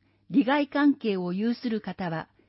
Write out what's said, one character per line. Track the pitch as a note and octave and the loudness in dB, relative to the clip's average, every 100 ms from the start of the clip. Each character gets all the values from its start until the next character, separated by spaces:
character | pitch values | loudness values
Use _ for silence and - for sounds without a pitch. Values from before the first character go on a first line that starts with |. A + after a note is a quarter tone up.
| _ _ - | _ _ -2
利 | F3+ | 0
害 | G#3+ D4 C#4+ | 2 2 0
関 | C#4+ C#4+ | 2 4
係 | C#4 A3 F#3+ | 4 0 -2
を | F3+ | -2
有 | F#3 A3+ | -2 -2
す | A#3+ B3 | -2 -2
る | A3 | -4
方 | G3 F3+ F3+ | -4 -8 -6
は、 | D#3+ - _ | -6 -8 _